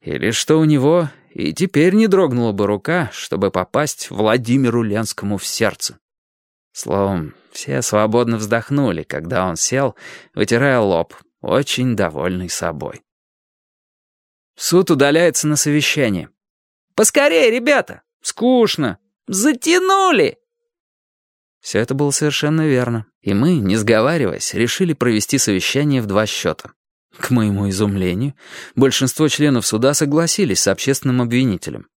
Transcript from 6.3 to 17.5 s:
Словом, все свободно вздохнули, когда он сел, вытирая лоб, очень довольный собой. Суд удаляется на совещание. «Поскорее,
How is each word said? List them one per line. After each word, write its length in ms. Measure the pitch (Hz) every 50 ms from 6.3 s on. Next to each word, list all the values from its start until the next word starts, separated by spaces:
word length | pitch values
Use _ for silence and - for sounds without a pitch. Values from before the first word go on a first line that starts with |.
| _ _ _ _ _ _ _ _
Словом, 640 | _ - - - 80 98 98 98 98 87 78 76 - _ _ _
все 280 | _ - - - 139 131
свободно 580 | 123 - - 107 107 110 110 120 120 117 117 110
вздохнули, 640 | 107 104 117 117 110 - 143 143 139 117 85 80
когда 440 | 76 _ - 71 80 - 131 92 92
он 100 | 92 82
сел, 380 | 82 - - 120 131 139 127 - - - - - - - _ _
вытирая 460 | - 104 - 113 117 135 143 131 123
лоб, 340 | 110 98 90 82 85 _ - - _ _ _ _
очень 540 | - - - 127 143 - - - 123 127 117
довольный 540 | 101 98 82 78 69 71 90 92 90 92 87
собой. 540 | - - 85 85 80 71 76 - - - _ _ _ _ _ _ _ _ _ _ _ _ _ _ _ _ _ _ _ _ _ _ _ _ _ _ _ _ _ _ _
Суд 340 | - - - 165 180 190 -
удаляется 560 | 170 135 139 143 147 160 175 170 151 - -
на 100 | 151 151
совещание. 720 | 143 - 151 147 151 147 - - 151 139 117 98 90 78 - _ _ _ _ _ _ _ _ _ _ _ _ _
«Поскорее, 560 | - - - - 285 277 294 165 330 285 226